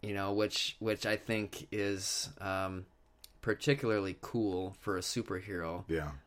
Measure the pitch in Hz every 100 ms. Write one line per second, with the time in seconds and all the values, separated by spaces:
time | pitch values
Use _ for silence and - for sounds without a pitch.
0 | 107 101 98 101 107 - - - 110 104
1 | 107 107 - 110 104 - - 107 101 98
2 | 95 - - - 98 95 95 92 90 _
3 | - _ - - - 104 - 143 117 107
4 | 95 90 - 123 104 92 92 98 - 92
5 | 90 - 110 92 98 95 82 87 95 82
6 | 73 71